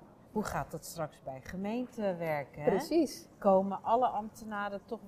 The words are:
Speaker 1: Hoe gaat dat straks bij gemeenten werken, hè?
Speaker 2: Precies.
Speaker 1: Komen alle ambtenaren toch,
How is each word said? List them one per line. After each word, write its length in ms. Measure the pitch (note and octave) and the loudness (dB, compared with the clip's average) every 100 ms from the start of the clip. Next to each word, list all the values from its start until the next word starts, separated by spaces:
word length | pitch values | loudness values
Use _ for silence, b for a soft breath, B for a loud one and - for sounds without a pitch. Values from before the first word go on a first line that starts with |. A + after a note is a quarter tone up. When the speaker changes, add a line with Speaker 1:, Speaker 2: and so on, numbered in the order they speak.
| - - - | -20 -20 -8
Speaker 1:
Hoe 100 | G#3+ | -4
gaat 260 | G3+ E3 C3+ | -2 -2 -4
dat 140 | D#3 | -8
straks 380 | - E3 D3+ - | -10 -6 -6 -8
bij 180 | C#3 C3 | -12 -10
gemeenten 760 | - F3+ G3+ A#3 B3 A#3 G3+ F3 | -10 -6 -4 -4 -4 -4 -2 -2
werken, 440 | E3 D3+ C#3 - | -2 -2 -4 -4
hè? 60 | D3 | 2
Speaker 2:
Precies. 580 | G3 D4+ D#4+ D4 - - - | 2 4 2 2 0 -16 0
Speaker 1:
Komen 440 | G3+ F#3+ G3 F#3+ | 6 6 4 -2
alle 240 | F3 A3+ B3+ | 2 4 4
ambtenaren 760 | G3 G#3+ - A3 G#3 G3+ G3 | 2 -6 -10 -8 -6 -4 -6
toch, 160 | - A3 | -8 -12